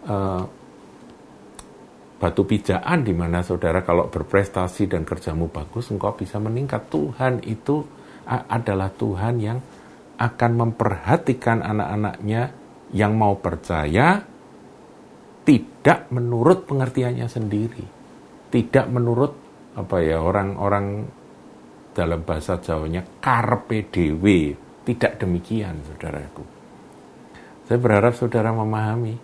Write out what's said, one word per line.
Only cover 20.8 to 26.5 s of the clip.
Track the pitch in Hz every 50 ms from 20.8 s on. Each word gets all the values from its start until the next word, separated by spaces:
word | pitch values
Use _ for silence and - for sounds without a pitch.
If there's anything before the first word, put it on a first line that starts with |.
| 98 101 101 107 107 - - - - - - - - - - - - - - - - - -
dalam | - 87 82 85 82 82 -
bahasa | 82 78 76 - 92 85
Jawanya, | - - 82 78 78 78 82 90 92 - - - -
karpe | 135 127 113 110 110 117 110 - - 113 110 101 -
dhewe. | - 92 87 78 78 80 90 104 98 90 76 73 71 - - - - - -
Tidak | - 120 120 120 104 - -
demikian, | - 92 87 87 - - 110 110 104 92 82 78 73 73
saudaraku. | 73 - - 80 76 73 73 - - - - -